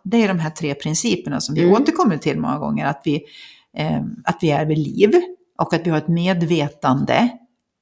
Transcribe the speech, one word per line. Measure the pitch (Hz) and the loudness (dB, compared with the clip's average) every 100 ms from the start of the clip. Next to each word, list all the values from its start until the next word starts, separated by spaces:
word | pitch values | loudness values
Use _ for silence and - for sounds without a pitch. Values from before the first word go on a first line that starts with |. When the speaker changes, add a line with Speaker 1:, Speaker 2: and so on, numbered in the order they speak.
Speaker 1:
det | 185 233 | -2 2
är | 208 | 2
de | 180 | 0
här | 156 | -4
tre | - 151 | -4 -6
principerna | 139 156 156 240 185 - 147 | -4 -4 -2 0 -2 -2 -4
som | - | -2
vi | 151 | 2
Speaker 2:
Mm. | 175 | 4
Speaker 1:
återkommer | 208 302 330 302 151 | 4 4 2 2 0
till | 156 - | -2 -2
många | 151 143 | -2 -4
gånger, | 147 147 151 | -4 -2 -2
att | 156 | -4
vi, | 160 147 - - - - _ - | -2 -4 -6 -20 -20 -20 _ -6
ehm, | 156 147 - - | -4 -4 -6 -6
att | - - | -4 -2
vi | 165 | 0
är | 143 156 | 0 0
vid | 156 | -2
liv | 139 - 208 349 359 - _ - | -2 2 4 4 0 -10 _ -6
och | - | -2
att | 165 170 | -2 0
vi | |
har | 156 | -2
ett | 156 | 0
medvetande. | 170 180 180 165 170 147 - 143 135 - 123 240 - _ _ _ _ | 0 0 0 2 0 0 -2 0 0 2 2 2 -2 _ _ _ _